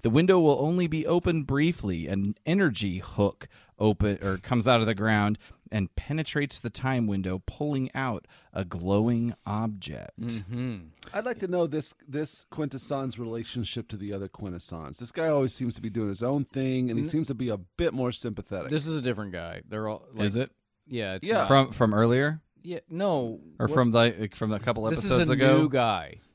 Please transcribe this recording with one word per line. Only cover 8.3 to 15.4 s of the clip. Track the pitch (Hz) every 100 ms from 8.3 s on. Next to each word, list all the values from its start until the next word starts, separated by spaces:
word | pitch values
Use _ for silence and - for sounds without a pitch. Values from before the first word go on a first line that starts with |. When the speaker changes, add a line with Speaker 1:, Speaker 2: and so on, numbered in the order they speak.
| - _
Speaker 1:
a | -
glowing | 90 87 87 101 113 117 117 - -
object. | 107 113 104 87 67 50 -
Speaker 2:
Mm-hmm. | 117 113 95 120 127 107 80 _ -
Speaker 3:
I'd | 196
like | 226 240
to | 190
know | 180 165
this, | 151 139 - -
this | 139 151 - -
Quintesson's | - 151 131 - 139 131 117
relationship | 117 113 117 123 107 - 113
to | 104
the | 101
other | 98 98
Quintessons. | - 101 87 - 82 73 -
This | 120
guy | - 160
always | 147